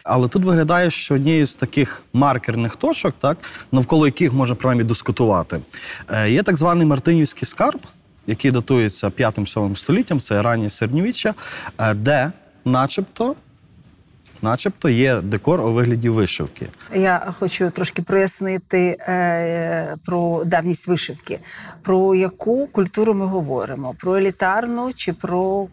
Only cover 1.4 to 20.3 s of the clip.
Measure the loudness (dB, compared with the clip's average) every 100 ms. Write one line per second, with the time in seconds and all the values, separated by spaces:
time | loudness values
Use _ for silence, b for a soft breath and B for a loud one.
1.4 | 2 -2 -4 0 -2 -2 -4 2 2 2
2.4 | -2 -2 -4 -2 -2 0 -2 -2 -2 -2
3.4 | B B B 0 2 4 4 2 0 2
4.4 | 0 0 0 2 2 0 -2 0 2 2
5.4 | 0 -6 -10 B B B -6 -2 2 2
6.4 | 2 2 2 4 4 4 4 4 2 -2
7.4 | -8 -2 -2 -2 -10 -20 _ _ -8 -2
8.4 | 0 0 2 2 2 0 -4 0 -2 0
9.4 | -4 -2 -2 -2 0 0 0 -2 0 0
10.4 | 2 0 -2 -2 -2 0 -2 -2 -4 -4
11.4 | B B B -2 0 0 2 2 0 -4
12.4 | -16 _ 0 0 0 -2 -6 -4 -4 -4
13.4 | -10 _ _ -20 -20 _ _ _ _ -6
14.4 | -2 0 -2 -2 0 4 4 2 0 -2
15.4 | 0 2 2 2 2 2 2 2 0 -2
16.4 | -6 -8 -14 B B 0 2 2 -2 -4
17.4 | -4 -2 -2 -2 -6 -6 -2 0 0 -2
18.4 | -4 -4 -2 0 0 0 -2 0 0 0
19.4 | -2 -2 -2 -4 -4 -8 -4 -2 0